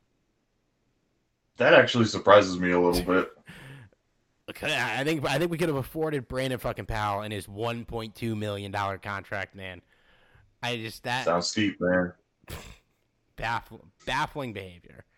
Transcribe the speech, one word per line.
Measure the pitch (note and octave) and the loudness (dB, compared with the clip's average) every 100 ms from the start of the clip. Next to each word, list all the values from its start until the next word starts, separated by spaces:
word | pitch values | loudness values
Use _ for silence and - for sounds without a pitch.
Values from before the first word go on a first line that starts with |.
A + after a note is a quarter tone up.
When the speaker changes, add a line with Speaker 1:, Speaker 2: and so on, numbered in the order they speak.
| _ _ _ _ _ _ _ _ _ _ _ _ _ _ _ - | _ _ _ _ _ _ _ _ _ _ _ _ _ _ _ 0
Speaker 1:
That | C3 | 6
actually | D#3+ A#2 B2 | 8 8 4
surprises | A2 F#2 - G2+ F#2 F2 | 2 4 8 8 8 2
me | F2+ | 2
a | F2+ | 4
little | F2 F2 | 4 2
bit. | F#2 F#2 - - - - C3+ C#3 A2 _ _ _ _ _ - | 2 2 0 -8 -20 -20 -20 -20 -20 _ _ _ _ _ -18
Speaker 2:
<laughs> | - | -8
I | D3 C#3 A#2+ A2+ | -4 -2 -2 0
think, | C#3+ E3 C#3+ | 0 0 0
I | C#3 | 0
think | E3+ | 0
we | E3 | 0
could | E3+ | 0
have | C#3 | 0
afforded | B2 D#3+ D#3 D3 A#2+ | -4 -4 -2 -2 -4
Brandon | B2+ C3 B2 | -4 -2 -2
fucking | B2 A#2 F#2+ | -4 -6 -6
Powell | A2 G#2 G2+ | -2 0 -2
and | G#2+ | -4
his | G#2 F#2 | -8 -8
one | G2 A#2 A#2 | -6 -4 -4
point | A2+ A#2 A2 | -8 -10 -10
two | - A#2 | -8 -6
million | G#2+ G#2+ G2+ G2+ | -4 -4 -6 -6
dollar | G#2 G2 F#2+ | -4 -4 -6
contract, | G#2+ G2 F#2 G2+ F#2 | -8 -10 -8 -8 -8
man. | G2 F#2+ F2+ - _ _ _ _ - _ _ | -12 -14 -14 -20 _ _ _ _ -20 _ _
I | A#2+ A#2+ | -2 -2
just, | A2 - | -6 -8
that | B2+ B2+ | -4 -2
Speaker 1:
Sounds | A#2+ F2 F2 | 0 0 0
steep, | - G#2 - | 0 0 0
man. | F2 F2+ F2+ - _ _ - - - - _ _ _ _ _ - | 0 0 0 -8 _ _ -18 -16 -16 -20 _ _ _ _ _ -8
Speaker 2:
Baffl-, | A2 A#2 - A2+ F2+ _ - | -4 -4 -6 -18 -20 _ -6
baffling | C3 D#3 D3+ B2+ | -2 -2 -6 -10
behavior. | G2+ F#2+ F2 - - - | -10 -14 -18 -20 -20 -20